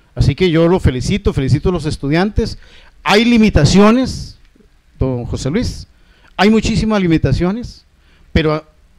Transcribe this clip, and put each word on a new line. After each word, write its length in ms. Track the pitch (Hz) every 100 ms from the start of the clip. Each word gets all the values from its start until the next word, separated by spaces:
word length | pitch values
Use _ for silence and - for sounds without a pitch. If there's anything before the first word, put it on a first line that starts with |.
| _ -
Así 200 | 120 143
que 140 | 185
yo 180 | 160 170
lo 120 | 196
felicito, 540 | - 127 - 196 202
felicito 360 | 151 135 151 190
a 20 |
los 140 | 180 147
estudiantes. 720 | - 139 160 208 220 220 - - - - _
Hay 220 | 151 208 233
limitaciones, 1120 | 233 220 170 147 185 208 247 254 - - - _ _ _ _ _ _
don 260 | 131 123 117
José 240 | 123 131
Luis, 380 | 190 - - - _ _ _ _ -
hay 120 | 196
muchísimas 520 | 220 214 208 220 208
limitaciones, 840 | 180 156 143 131 175 220 233 - _ _ _ _ _
pero 340 | 170 156 156 - _ _